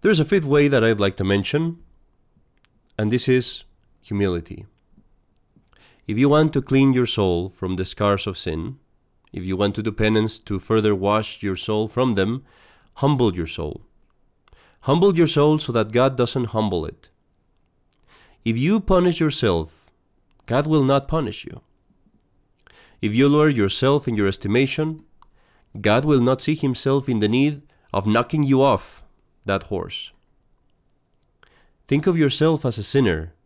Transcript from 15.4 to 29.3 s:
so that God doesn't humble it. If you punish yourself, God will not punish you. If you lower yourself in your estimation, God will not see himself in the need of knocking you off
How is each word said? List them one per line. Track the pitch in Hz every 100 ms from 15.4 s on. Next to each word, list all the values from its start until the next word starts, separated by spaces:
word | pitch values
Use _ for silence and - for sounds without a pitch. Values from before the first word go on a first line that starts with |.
| 147 151
so | 151
that | 117 107
God | 113 135 131
doesn't | 120 - 117
humble | 110 107 92 78
it. | - _ _ _ _ _ _ _ _ _ _ _ _ _ _
If | - 113
you | 143 220
punish | - 185 180 170
yourself, | 156 - 117 85 80 _ _ _ _ _ _ _ -
God | 120 147
will | 156
not | 135 139 139
punish | 160 131 - -
you. | - _ _ _ _ _ _ _ _ _ _ _ _ - _
If | 110 110
you | 139
lower | 147 151
yourself | 131 98 - 131 143 139
in | 110
your | 98
estimation, | 98 101 110 135 - 156 156 _ _ _ _ _ _ _ 110
God | 104 110
will | 147 143
not | 120 131
see | - 151
himself | 139 123 - 139 135
in | 117
the | 104
need | 120 143 143 _ _ _
of | - 101
knocking | 110 120 156
you | 143 135
off | 135 113 - - - _ _